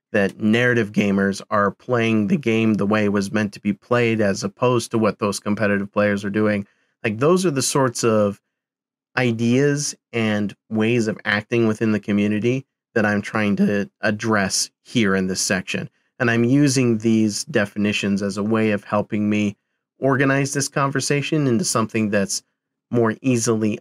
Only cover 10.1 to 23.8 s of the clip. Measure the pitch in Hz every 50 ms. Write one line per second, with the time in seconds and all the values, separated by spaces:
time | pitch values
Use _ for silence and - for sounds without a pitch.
10.1 | - 117 113 110 107 104 107 98 - _ _ - 107 110 107 113 120 123 110 110
11.1 | 95 - - 107 104 104 - - 120 117 113 110 110 - 117 110 107 101 - -
12.1 | 101 104 104 104 107 107 113 120 127 131 - _ _ _ _ _ - 117 104 104
13.1 | 104 101 98 - - 110 107 101 98 95 104 101 101 101 95 - _ - - 107
14.1 | 107 107 113 113 107 104 98 90 - - - - _ _ _ - - 123 107 98
15.1 | 98 95 95 92 92 - - - 101 92 - - - - - - _ _ _ _
16.1 | _ - 127 117 113 117 120 120 135 143 147 139 127 135 127 120 113 110 113 113
17.1 | 110 110 110 107 101 - - - 151 113 101 101 - 107 101 104 101 - - 101
18.1 | 101 98 101 98 95 104 101 110 113 110 110 107 104 101 - - 107 104 101 -
19.1 | 113 104 107 104 104 104 104 101 101 _ _ _ _ _ _ _ _ - - 135
20.1 | 135 127 143 135 135 139 139 131 - 143 127 - - 151 139 139 135 135 - -
21.1 | 147 143 135 - 160 151 143 131 117 107 - - - 120 110 110 - 113 110 101
22.1 | 107 101 98 - - - - _ _ _ _ _ _ _ _ - 120 120 113 110
23.1 | 107 - - 131 123 117 110 120 113 107 110 104 107 -